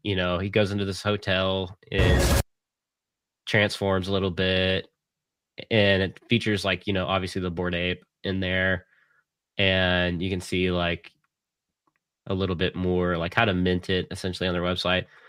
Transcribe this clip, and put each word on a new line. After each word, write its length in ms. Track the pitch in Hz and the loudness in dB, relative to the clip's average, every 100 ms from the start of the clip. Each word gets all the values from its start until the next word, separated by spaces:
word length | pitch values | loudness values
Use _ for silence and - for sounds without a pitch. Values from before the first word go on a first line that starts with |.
you 120 | 110 92 | -4 0
know, 200 | 90 87 | 0 0
he 120 | 98 | 0
goes 240 | 107 101 | 2 2
into 100 | 101 | 0
this 180 | 98 92 | -4 -4
hotel 760 | 104 104 - 95 95 95 90 - - | -2 -2 0 0 0 -2 -4 -10 -4
and 500 | 98 92 - 60 60 - _ _ _ _ _ _ _ _ _ - | 2 4 4 4 2 0 _ _ _ _ _ _ _ _ _ -2
transforms 640 | 110 104 - 98 95 92 | 2 2 2 0 0 0
a 20 | |
little 200 | 98 95 | -2 -2
bit, 580 | 85 92 92 92 92 - _ _ _ _ _ _ - - | 0 0 0 0 0 -4 _ _ _ _ _ _ -20 0
and 320 | 113 101 95 | 4 4 4
it 160 | 92 - - | 0 -4 -2
features, 360 | 120 110 101 95 | 0 2 0 0
like, 200 | 90 - | -2 -2
you 60 | |
know, 140 | 95 90 | -2 0
obviously 340 | 95 90 95 | -2 -2 -4
the 80 | 90 | -4
Bored 240 | 85 90 | -4 -4
Ape 300 | 87 90 90 - _ 98 | -2 -4 -4 -10 _ -6
in 160 | 95 | -4
there, 440 | 92 92 92 90 - _ _ _ _ _ _ - | -2 0 0 0 -6 _ _ _ _ _ _ -2
and 640 | 98 95 92 90 90 87 | 2 2 2 2 0 -2
you 80 | 92 | -4
can 120 | 92 | -4
see, 280 | - 92 92 | -4 -2 0
like, 400 | 87 87 85 - - _ _ _ _ _ _ _ _ _ _ - | 0 -2 -4 -10 -20 _ _ _ _ _ _ _ _ _ _ -6
a 60 | |
little 220 | 95 92 85 | -2 -2 -2
bit 200 | 92 92 | -2 -2
more, 420 | 92 90 90 85 | 0 0 0 0
like, 160 | 85 | -2
how 120 | - 113 | 0 0
to 80 | |
mint 360 | 90 90 90 - | 2 2 0 0
it 180 | 92 90 | -2 -4
essentially 360 | - 95 87 90 | -8 -8 -4 -2
on 60 | |
their 80 | 87 | -2
website. 440 | 90 90 90 92 - - | -2 -2 0 -2 -2 -12